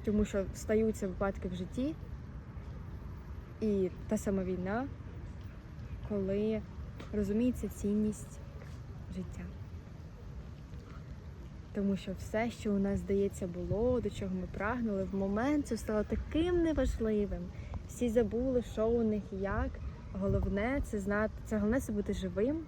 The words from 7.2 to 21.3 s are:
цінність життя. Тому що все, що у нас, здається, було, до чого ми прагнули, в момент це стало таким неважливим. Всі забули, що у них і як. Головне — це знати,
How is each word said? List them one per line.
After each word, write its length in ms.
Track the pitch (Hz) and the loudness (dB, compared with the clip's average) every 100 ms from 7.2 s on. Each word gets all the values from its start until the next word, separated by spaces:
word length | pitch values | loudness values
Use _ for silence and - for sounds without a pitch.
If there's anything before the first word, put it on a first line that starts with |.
| 196 208 247 240 208 | 2 4 4 2 -4
цінність 720 | - 202 208 214 - - - - - - - - - - | -2 2 4 2 0 -8 -10 -12 -12 -10 -10 -10 -10 -8
життя. 280 | 180 175 - 180 - - - - - - - - - - - - - - - - - - - - - - 214 | -6 -6 -6 -8 -8 -10 -10 -10 -12 -12 -12 -10 -10 -10 -12 -10 -12 -10 -10 -10 -10 -10 -10 -10 -12 -6 0
Тому 200 | 196 196 | 0 0
що 160 | - | -2
все, 380 | 180 - - 233 | -6 -2 0 0
що 220 | - 214 | -2 0
у 60 | 202 | 2
нас, 200 | 196 196 | 4 2
здається, 480 | 180 196 196 - 185 | 2 2 2 0 -6
було, 540 | 175 175 190 247 254 | -4 0 2 4 4
до 100 | 208 | 2
чого 240 | 196 196 | -2 -2
ми 120 | 185 175 | -2 -4
прагнули, 520 | 185 202 247 226 196 | -2 0 0 2 2
в 100 | 185 | 0
момент 520 | 196 196 202 262 302 269 | 2 2 2 4 2 2
це 100 | 220 | -2
стало 280 | - 214 | 2 2
таким 580 | 202 214 - 302 349 349 | 2 0 0 2 4 6
неважливим. 800 | 330 285 262 - 220 214 202 175 180 - - - - | 4 4 2 4 2 4 2 0 -4 -8 -8 -8 -8
Всі 200 | - 240 | 0 4
забули, 540 | 220 214 226 262 247 | 6 6 4 4 2
що 260 | 220 - 220 | 2 2 4
у 140 | 240 | 6
них 200 | 220 208 190 | 4 2 -2
і 40 | 190 | -2
як. 340 | 190 214 269 - - - - | 0 2 0 -2 -6 -8 -8
Головне — 680 | 196 196 202 190 196 226 277 | 0 4 4 4 2 2 0
це 140 | - 214 | 0 -2
знати, 340 | 196 202 214 | 2 2 2